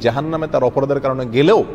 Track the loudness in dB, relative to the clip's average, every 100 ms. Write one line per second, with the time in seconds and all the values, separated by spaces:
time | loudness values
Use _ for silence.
0 | -2 -2 -4 -6 -2 0 0 0 -2 -2
1 | -2 -4 -2 2 4 4 2